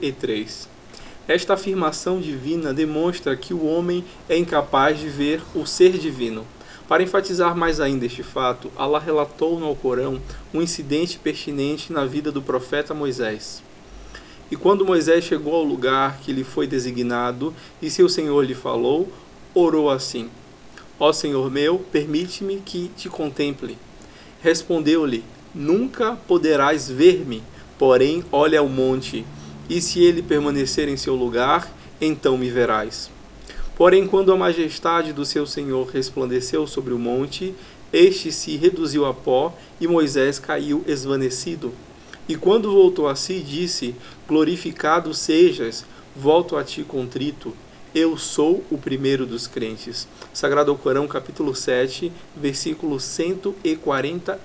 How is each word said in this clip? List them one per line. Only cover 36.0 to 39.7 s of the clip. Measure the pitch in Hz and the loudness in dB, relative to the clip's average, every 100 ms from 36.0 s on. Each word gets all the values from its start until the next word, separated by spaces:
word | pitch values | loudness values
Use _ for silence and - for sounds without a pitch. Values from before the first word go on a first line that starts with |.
| 131 - 127 127 123 156 147 | -4 -4 -2 -2 -2 -2 -2
sobre | - 131 | -4 -4
o | 120 | -2
monte, | 120 127 143 - 185 185 - - - | -2 -2 -4 -6 -8 -10 -18 -18 0
este | 165 185 185 160 | 6 6 4 -6
se | - - 147 | -6 -6 2
reduziu | 175 170 156 147 | 2 2 -2 0
a | 139 | 0
pó, | 131 - 127 165 - - | -2 0 2 0 -6 -18